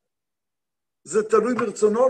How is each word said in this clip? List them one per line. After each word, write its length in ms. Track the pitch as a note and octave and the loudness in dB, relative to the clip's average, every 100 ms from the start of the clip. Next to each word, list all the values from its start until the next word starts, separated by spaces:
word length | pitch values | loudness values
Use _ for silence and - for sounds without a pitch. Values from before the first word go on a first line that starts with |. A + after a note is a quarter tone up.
| _ _ _ _ _ _ _ _ _ _ | _ _ _ _ _ _ _ _ _ _
זה 160 | - F#3+ G#3+ | -6 -4 0
תלוי 240 | A3 A3 A#3+ | 0 0 -2
ברצונו? 440 | A#3 G3 G#3+ G#3 C4 | -4 0 0 2 2